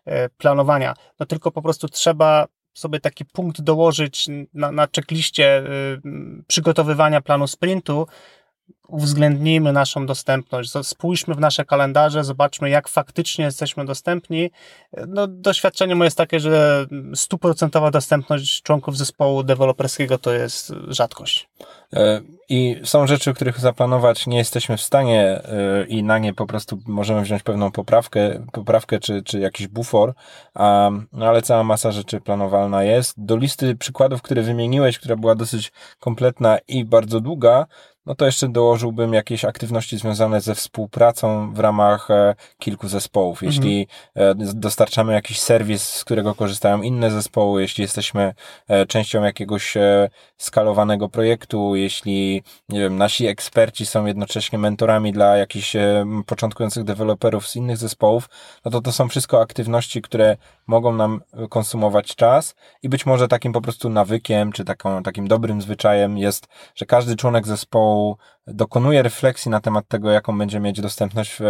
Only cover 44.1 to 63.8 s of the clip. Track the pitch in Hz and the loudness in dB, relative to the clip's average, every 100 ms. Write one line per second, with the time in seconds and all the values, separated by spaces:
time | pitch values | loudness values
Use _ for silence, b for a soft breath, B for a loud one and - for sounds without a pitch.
44.1 | 101 98 98 101 107 104 - 107 - 110 | 2 2 2 -4 -4 -4 0 0 2 0
45.1 | 107 - 110 - 117 104 101 - - - | 0 -2 -6 2 2 2 -4 -4 -8 -4
46.1 | 113 104 101 101 98 104 104 117 123 113 | -2 -2 -2 -4 0 0 0 -2 -2 0
47.1 | 107 - 117 101 98 98 - 98 104 - | -2 -4 0 0 0 -2 -4 -6 -4 -4
48.1 | 104 98 - B B B 101 95 113 107 | -2 -2 -4 B B B 2 2 0 0
49.1 | 107 104 - 101 104 - 107 101 101 101 | 0 0 -2 -6 -4 -2 2 4 4 2
50.1 | b b b - 110 107 104 104 104 101 | b b b -2 0 2 2 2 0 -2
51.1 | 117 110 117 - 110 101 98 98 - 101 | 0 0 0 -4 -2 0 0 -2 -4 -4
52.1 | 98 98 95 b b - 101 98 95 101 | -2 -2 -4 b b -8 -2 -2 2 0
53.1 | - 113 - - 117 110 - 107 110 104 | 2 -2 -2 -2 2 2 0 -4 -2 -2
54.1 | 101 98 110 - 107 104 101 113 107 107 | -4 -6 -6 -6 -2 -2 0 2 2 2
55.1 | 101 101 101 98 101 - 107 101 104 101 | 4 4 4 2 -4 -4 0 2 2 0
56.1 | 107 - 107 113 - 110 117 104 101 107 | -6 -6 -4 -4 -4 -6 -4 -6 -4 -2
57.1 | 104 117 104 - 120 123 113 113 - 107 | 0 0 0 -6 -6 -4 -4 -6 0 2
58.1 | 120 - B B B 117 120 123 120 127 | 2 -2 B B B -6 -4 -4 -2 -2
59.1 | 131 - 123 113 - 113 117 - 113 - | -2 2 2 2 -2 -2 -2 -2 -8 -6
60.1 | 113 107 104 b b - 113 120 113 107 | 2 4 2 b b 0 2 2 0 0
61.1 | 107 _ - 110 113 107 117 104 101 - | -2 _ -14 -6 -4 -4 -2 2 2 0
62.1 | - 117 139 - _ b b 131 131 135 | 2 4 4 2 _ b b -6 -2 2
63.1 | 127 120 120 123 117 117 - | 2 2 0 0 -2 -4 -6